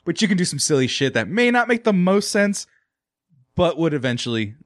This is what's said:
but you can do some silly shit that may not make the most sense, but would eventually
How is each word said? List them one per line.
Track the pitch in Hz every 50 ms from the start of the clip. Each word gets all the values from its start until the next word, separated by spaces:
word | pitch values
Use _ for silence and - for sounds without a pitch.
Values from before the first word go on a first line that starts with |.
| _
but | 170 165 -
you | 226
can | 175 196
do | 175 180
some | - 151 135
silly | - - 151 135 131
shit | 123 - - 139 131 -
that | 117 107
may | 101 170 233 240 240
not | 240 247 233
make | 233 240 233 -
the | 220 202
most | 180 180 185 196 202 202 -
sense, | - 202 202 208 196 - - - _ _ _ _ _ _ _ _ _ _ _ _ _ _ _ _ _
but | - 175 165 147
would | 147 165 160 147
eventually | 139 117 127 120 123 - 123 117 113 110 104 110 - -